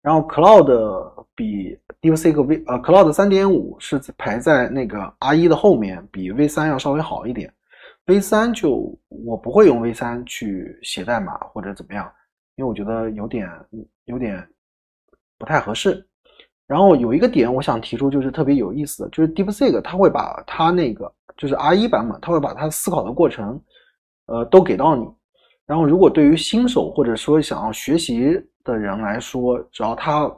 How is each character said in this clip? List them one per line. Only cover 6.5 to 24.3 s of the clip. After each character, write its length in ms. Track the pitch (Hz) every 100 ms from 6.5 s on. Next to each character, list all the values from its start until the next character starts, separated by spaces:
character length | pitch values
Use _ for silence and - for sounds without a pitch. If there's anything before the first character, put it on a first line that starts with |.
| 156 156
要 100 | 131
稍 120 | 147
微 100 | 143
好 260 | - - 120
一 60 |
点。 200 | 120 - _ _ - - _ -
V 120 | 196
三 320 | 196 214 240
就， 460 | 220 160 113 - - _
我 280 | - 113 113
不 140 | 120
会 160 | 156 196
用 120 | 120
V 140 | 117
三 320 | 110 120 120
去 500 | 123 - 107 92 90 -
写 220 | - -
代 160 | 95 196
码 180 | 196 - -
或 120 | 110
者 100 | 95
怎 120 | 98
么 80 | -
样， 180 | 101 90 _ _ _ _
因 100 | -
为 40 | 131
我 40 |
觉 100 | 104
得 280 | 101 113 113
有 160 | 107 101
点， 200 | 113 92 85 - 110 107 _
有 120 | - 123
点 260 | 117 95 - _ _ _ _ _ _ _ _ _
不 80 |
太 140 | - 151
合 120 | 104
适。 280 | 110 196 - _ _ _ _ _ _
然 140 | _ 143
后 160 | 196
有 180 | 147 117
一 60 | 139
个 80 | 240
点 260 | 165 120
我 80 | 131
想 180 | 151 113
提 160 | -
出， 140 | 113 139
就 120 | 139
是 100 | 131
特 120 | 131
别 120 | 139
有 180 | 143 104
意 100 | 170
思 180 | 143 -
的， 60 | -
就 140 | -
是 80 | 160
DeepSeek 480 | 160 196 208 277 110
它 160 | - 185
会 120 | 185
把 320 | - - - -
它 240 | - 165
那 220 | 180 139
个， 200 | 104 - _ _ -
就 100 | 139
是 60 |
R 200 | 135 147
一 120 | 185 233
版 200 | 123 113
本， 80 | 101
它 100 | -
会 80 | 165
把 160 | 139
它 120 | - 156
思 180 | - -
考 140 | 165
的 80 | 98
过 180 | 143 156
程， 320 | - 104 131 _ _ _ _ _ _
呃， 180 | -